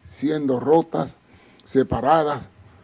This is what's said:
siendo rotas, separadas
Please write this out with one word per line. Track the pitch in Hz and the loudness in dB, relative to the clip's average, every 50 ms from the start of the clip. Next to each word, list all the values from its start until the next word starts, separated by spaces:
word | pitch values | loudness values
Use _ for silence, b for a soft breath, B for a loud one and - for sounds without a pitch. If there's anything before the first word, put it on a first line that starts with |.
| _ | _
siendo | - - - - 147 156 156 147 135 131 123 | -20 -14 -6 -4 -4 -2 -2 -2 -2 -2 -2
rotas, | 120 131 151 165 160 - - 165 160 127 - _ b b b b b b b b b | 2 2 2 2 2 0 -4 -6 -6 -6 -8 _ b b b b b b b b b
separadas | - - 131 131 - - 117 113 135 156 165 156 147 147 127 - - _ _ b b b b | -2 0 0 0 0 -2 -2 2 2 2 2 2 0 -4 -6 -8 -14 _ _ b b b b